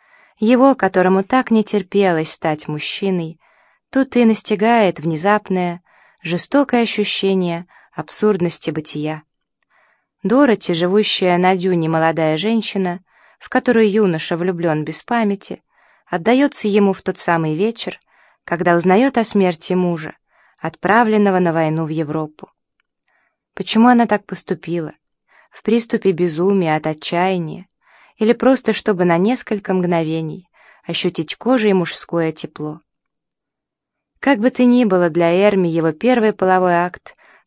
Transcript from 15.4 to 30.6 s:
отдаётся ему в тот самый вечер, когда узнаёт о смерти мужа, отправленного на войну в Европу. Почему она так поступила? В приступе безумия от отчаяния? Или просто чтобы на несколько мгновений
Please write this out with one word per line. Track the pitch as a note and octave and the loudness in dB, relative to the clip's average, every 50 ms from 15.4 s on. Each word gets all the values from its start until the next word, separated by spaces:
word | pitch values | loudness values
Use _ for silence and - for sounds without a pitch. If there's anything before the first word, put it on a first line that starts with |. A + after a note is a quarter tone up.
| - - - - _ _ _ _ _ _ _ _ _ | -6 -14 -14 -16 _ _ _ _ _ _ _ _ _
отдаётся | - F3+ F3 D#3+ A3 B3 C4 C#4+ C#4 - - - | -8 -8 -2 0 2 2 4 2 0 0 -2 -2
ему | G#3 G3 G#3+ G3+ G3 | 0 2 2 2 2
в | F#3+ - | 0 -2
тот | - G3 - - | -6 -8 -6 -4
самый | - F#3 E3+ E3 D#3+ D#3 D#3 | -2 0 0 0 0 -2 -2
вечер, | D#3+ G#3 A3+ A#3 - - C#4+ - - _ _ _ _ _ _ _ _ _ | -2 -2 -2 -2 -6 -10 -12 -12 -14 _ _ _ _ _ _ _ _ _
когда | - F3 E3 E3+ F3 F3 | -6 -4 0 2 2 2
узнаёт | E3+ E3+ F#3 F#3 A3 C4 C#4 - | 4 4 4 4 4 4 2 2
о | A#3+ | 0
смерти | G#3+ - - G3+ F#3 F3+ E3 - - - F#3 | -2 0 0 2 2 2 0 -4 -4 -2 -2
мужа, | F#3 F3+ F3 E3+ D#3 D#3 - - _ _ _ _ _ _ _ _ _ | 0 0 0 -2 -4 -8 -14 -16 _ _ _ _ _ _ _ _ _
отправленного | - E3 - _ - - G#3 A#3 B3 A3 G#3+ G#3+ G3+ G3 F#3 F3+ | -10 -10 -10 _ -2 2 2 2 2 2 2 2 2 2 2 2
на | F3+ E3+ | 0 0
войну | D#3 E3 D#3+ D#3 D#3 D#3+ D#3+ | 0 0 0 0 -2 -2 -4
в | D3+ | -4
Европу. | D#3+ D#3+ D#3 C#3+ D3+ D#3+ D#3 D3+ _ - - _ _ _ _ _ _ _ _ _ _ _ _ _ _ _ _ _ _ _ _ _ _ | -4 -6 -4 -4 -4 -6 -6 -8 _ -20 -20 _ _ _ _ _ _ _ _ _ _ _ _ _ _ _ _ _ _ _ _ _ _
Почему | - F#3 - - A3 A3+ B3 | -10 -6 -2 0 2 4 4
она | B3 A#3 A#3 | 4 4 4
так | A3 G#3 G3+ _ | 2 0 -2 _
поступила? | - F#3+ - - - F#3 E3 - D#3+ E3+ F3 D#3 D3 - _ _ _ _ _ _ _ _ _ _ _ | -8 -12 -12 -8 -8 -8 -8 -6 -6 -6 -6 -6 -8 -12 _ _ _ _ _ _ _ _ _ _ _
В | _ - | _ -8
приступе | - G#3+ A3+ A#3 A3+ - A#3+ - - G3 | -2 0 0 0 0 -2 -6 0 0 0
безумия | F3 D3+ F3+ F3 D3+ D#3+ F3+ G3 G3+ F#3+ E3+ D#3 D#3 | 0 2 -2 -2 -2 0 0 2 2 2 2 0 0
от | D#3 D#3 D#3 | 0 -2 -4
отчаяния? | D#3 D#3 - - F3 E3+ F3+ F#3+ F#3+ F3+ E3 D3+ D3+ E3+ F#3 _ _ _ _ _ _ _ _ _ _ | -6 -6 -8 -4 -2 0 0 0 0 -2 -4 -8 -10 -14 -16 _ _ _ _ _ _ _ _ _ _
Или | - A3 A3 | -2 0 0
просто | A#3 - - C4 C4+ B3+ - A3+ | 0 2 2 2 2 2 0 -4
чтобы | G#3 - - G#3+ G3+ F3 F3+ | -4 -2 -2 -2 0 0 2
на | F3 E3+ E3+ | 2 2 2
несколько | F#3 A3+ B3+ - - - G#3+ G3 - - | 2 0 0 -4 -4 -6 -8 -8 -4 -4
мгновений | F#3 F#3 F3 F3 F3 E3 D#3+ D#3 D#3+ D#3+ D#3+ D#3 D#3 F#3 - _ _ _ | -2 -2 0 0 0 -2 -2 -2 -4 -4 -6 -6 -10 -12 -18 _ _ _